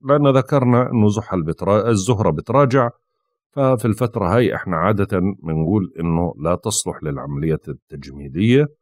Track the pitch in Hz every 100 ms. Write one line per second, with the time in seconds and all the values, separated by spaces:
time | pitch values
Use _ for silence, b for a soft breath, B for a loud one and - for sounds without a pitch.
0 | 135 147 139 131 - 143 123 120 123 120
1 | 104 104 - 95 80 - 92 104 117 104
2 | 95 104 90 76 - 131 135 135 117 _
3 | _ _ _ _ _ 143 131 123 113 101
4 | 120 107 87 117 110 - 95 82 95 101
5 | 95 92 95 95 80 80 80 104 90 -
6 | 85 82 87 65 82 87 110 - 90 -
7 | 76 67 69 71 80 76 78 64 _ 69
8 | 69 69 69 78 113 135 147 _